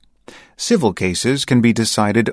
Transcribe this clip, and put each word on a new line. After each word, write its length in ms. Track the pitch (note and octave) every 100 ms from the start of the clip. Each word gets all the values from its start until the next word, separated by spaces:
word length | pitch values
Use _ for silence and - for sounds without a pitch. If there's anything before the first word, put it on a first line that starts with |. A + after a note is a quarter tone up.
| _ _ - - - -
civil 380 | - A#3 A#2
cases 500 | F2+ F#2 F2 A2+ C3+
can 160 | - B2+
be 140 | A#2
decided 580 | A2+ A2 - G#2+ G#2+ A2+